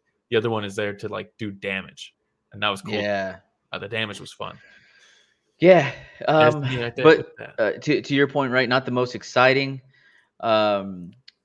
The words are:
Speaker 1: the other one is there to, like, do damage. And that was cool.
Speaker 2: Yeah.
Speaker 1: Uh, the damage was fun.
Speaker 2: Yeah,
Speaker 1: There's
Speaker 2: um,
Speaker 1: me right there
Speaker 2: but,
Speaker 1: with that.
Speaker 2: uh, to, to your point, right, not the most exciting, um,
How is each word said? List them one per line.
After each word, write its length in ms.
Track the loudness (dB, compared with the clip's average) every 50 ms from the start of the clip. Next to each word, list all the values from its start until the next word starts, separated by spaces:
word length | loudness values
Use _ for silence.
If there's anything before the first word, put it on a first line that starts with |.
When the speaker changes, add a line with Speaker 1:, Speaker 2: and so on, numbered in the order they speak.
| _ _ _ _ _ _
Speaker 1:
the 80 | 0
other 120 | 0 0 0
one 140 | -2 -4 -4
is 100 | -6 -6
there 180 | -4 -4 -4 -6
to, 120 | -8 -10
like, 260 | -10 -8 -10 -10 -12 _
do 140 | -10 -10 -10
damage. 600 | -10 -8 -8 -6 -6 -6 -8 -12 -16 -20 -20 -20 _ _ _ _ _ _ _ _ -8
And 80 | -4 -2
that 60 | -2
was 120 | -2 -4
cool. 120 | -6 -6 -4
Speaker 2:
Yeah. 440 | -4 -2 -2 -4 -4 -4 -6 -10 -14 _ _ _ _ _ _
Speaker 1:
Uh, 80 | -12 -12
the 80 | -10 -8
damage 300 | -6 -6 -6 -6 -8 -12
was 120 | -16 -18 -14
fun. 240 | -14 -14 -14 -14 -18 -20 _ _ _ _ _ _ _ _ _ _ _ _ _ _ _ _ _ _ _
Speaker 2:
Yeah, 320 | 6 8 8 8 4 0 -6 -12 -18 -20 -20 -6
Speaker 1:
There's 340 | -2 0 4 6 6 4 4
Speaker 2:
um, 60 | 2
Speaker 1:
me 200 | -2 -4 -4 -4
right 140 | -6 -6 -2
there 80 | 4 6
Speaker 2:
but, 140 | 6 6
Speaker 1:
with 180 | 6 2 -4 -14
that. 220 | -18 -18 -10 -4 -2
Speaker 2:
uh, 120 | -2 -2 -2 -2
to, 220 | -2 0 0 0
to 140 | 0 0 0
your 120 | 2 2
point, 240 | 2 0 -2 -2 0
right, 180 | 0 0 2 2
not 160 | 0 0 0
the 60 | 0
most 240 | -2 -2 -2 -2 -4
exciting, 640 | -10 -12 -2 2 4 4 6 4 2 -2 -4 -8 -10 -14 _ _ _ _ _ _ _ _ _ _ -6
um, 720 | -2 0 2 2 2 2 0 -2 -4 -8 -12 -12 -14 -16 -20 _ _ _ _ _